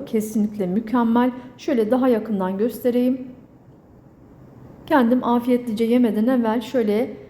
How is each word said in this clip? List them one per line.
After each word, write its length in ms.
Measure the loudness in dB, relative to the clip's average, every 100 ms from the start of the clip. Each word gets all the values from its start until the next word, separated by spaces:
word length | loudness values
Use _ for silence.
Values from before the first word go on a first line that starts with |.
| -4
Kesinlikle 640 | -4 -2 -2 -2 -4 -2
mükemmel. 640 | -2 0 0 2 2 2 -2 -12 -10
Şöyle 340 | -2 0 2
daha 160 | 2 2
yakından 500 | 2 0 -2 -2 -2
göstereyim. 720 | -4 -2 -2 0 0 -2 -6 -18 -20 -20 -20 -20 -20 -20 -20 -20 -20 -20 -20 -20 -20 -20 0
Kendim 380 | 2 4 2
afiyetlice 600 | 2 0 2 0 0 -2
yemeden 560 | 2 4 2 2 2 2
evvel 220 | 0 -2
şöyle 560 | -2 -2 0 0 -2 -6 -18